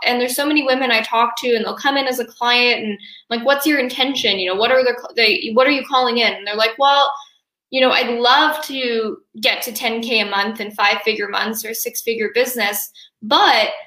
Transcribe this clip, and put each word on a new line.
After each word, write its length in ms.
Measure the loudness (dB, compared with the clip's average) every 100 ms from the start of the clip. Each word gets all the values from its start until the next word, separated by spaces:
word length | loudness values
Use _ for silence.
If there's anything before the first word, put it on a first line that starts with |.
| -2
And 160 | 0
there's 140 | -2 -2
so 100 | 0
many 180 | 0
women 280 | 2 0 2
I 100 | 0
talk 340 | 0 0 0 0
to 160 | -2 0
and 100 | -2
they'll 100 | -2
come 220 | -2 0
in 80 | -2
as 140 | -4
a 60 | -6
client 580 | -4 0 2 2 0
and, 160 | -2 -8 -10 -20 -8
like, 120 | -4
"What's 220 | 2 2 2
your 140 | 0
intention? 580 | 0 -2 -2 0 0 0
You 120 | -2
know, 60 | 0
what 140 | 2
are 140 | 4
the, 120 | 2 0 -6 0
the, 360 | 2 2 0 2
what 100 | 4
are 60 |
you 120 | 2
calling 360 | 0 0 2 2
in?" 120 | 0
And 140 | -2 -6
they're 100 | 0
like, 220 | 0 2
"Well, 340 | 4 4 2 -2 -12 _ _ _ _
you 100 | 2
know, 80 | 2
I'd 300 | 2 0 0
love 440 | 4 4 4 0 -6
to 520 | -6 -2 -2 -4 -6 _ -4
get 220 | -2 -2
to 100 | -4
ten 300 | -6 -4 -4
K 160 | -2 -2
a 80 | 0
month 320 | -2 -2 -4
and 160 | -8 0
five-figure 540 | 0 0 -2 -2 -2
months 360 | -4 -4 -6 -8
or 80 |
six-figure 560 | -8 -8 -8 -6 -4 -2 0
business, 560 | -2 0 -2 -4 -8 -14 -20 _
but, 480 | 0 4 4 4 2 -4